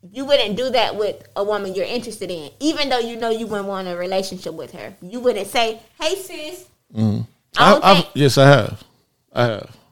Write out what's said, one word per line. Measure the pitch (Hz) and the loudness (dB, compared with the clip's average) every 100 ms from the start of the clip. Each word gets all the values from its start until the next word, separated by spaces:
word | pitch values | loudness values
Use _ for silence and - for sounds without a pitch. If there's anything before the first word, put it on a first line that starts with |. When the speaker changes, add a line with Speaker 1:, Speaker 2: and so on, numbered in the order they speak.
| 180 | -18
Speaker 1:
You | 214 277 | -12 2
wouldn't | 285 220 202 | 2 2 -2
do | 262 | 0
that | 247 214 | 0 0
with | 202 208 - - | -2 -4 -6 -10
a | - | -6
woman | 202 208 196 | -2 -2 -4
you're | 190 | -6
interested | 175 247 233 214 180 | -4 -6 -8 -12 -10
in, | 175 147 _ | -10 -12 _
even | 294 294 285 | -4 -2 -2
though | 254 | -2
you | 233 233 | -2 -4
know | 233 | -4
you | 226 226 | -4 -4
wouldn't | 208 196 | -6 -6
want | 196 185 | -6 -8
a | 175 | -8
relationship | 180 190 190 185 165 | -4 -4 -4 -8 -12
with | 160 131 | -12 -14
her. | 180 107 190 | -14 -16 -16
You | 180 233 | -14 -4
wouldn't | 247 208 185 | -2 -2 -4
say, | 254 226 220 _ _ | -2 -2 -4 _ _
"Hey, | 320 | -6
sis." | 381 381 339 302 359 - _ _ | -6 -8 -14 -14 -14 -20 _ _
Speaker 2:
Mm-hmm. | 110 110 107 113 _ _ - | -2 -2 -2 -6 _ _ 4
Speaker 1:
I | 165 | 6
don't | 208 | 6
Speaker 2:
I, | 185 | 6
I've, | 190 | 4
Speaker 1:
think | - | 4
Speaker 2:
yes, | - 143 139 | 2 2 6
I | 135 | 8
have. | 143 101 104 - _ _ _ _ | 8 4 -6 -16 _ _ _ _
I | - | -2
have. | 120 104 - - _ | -2 -2 -10 -20 _